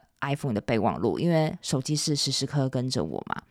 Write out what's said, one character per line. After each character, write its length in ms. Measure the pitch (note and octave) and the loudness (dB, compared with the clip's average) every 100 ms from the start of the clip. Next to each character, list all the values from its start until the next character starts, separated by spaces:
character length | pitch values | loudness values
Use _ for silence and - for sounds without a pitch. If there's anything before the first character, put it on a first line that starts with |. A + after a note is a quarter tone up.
| _ - | _ -6
iPhone 340 | - C#3+ C#3+ | -2 -2 -2
的 60 | G2+ | -2
备 180 | - A#2 | 0 2
忘 220 | F#2+ C#2+ | 2 2
录， 180 | G#2 D#2+ | 0 2
因 120 | F3 | 4
为 280 | D#3+ D#3 F3+ | 4 2 -2
手 200 | - C#3 | -2 -2
机 140 | C3 D3+ | 0 -2
是 180 | - | 0
时 160 | C#3+ - | 0 0
时 160 | - C3+ | 0 -2
刻 120 | D3 | 0
刻 120 | C3 | 0
跟 200 | C3 B2+ | 0 -2
着 140 | B2 | -2
我 200 | D#2+ A#1+ - | -2 -4 -6
嘛。 140 | - - | -8 -10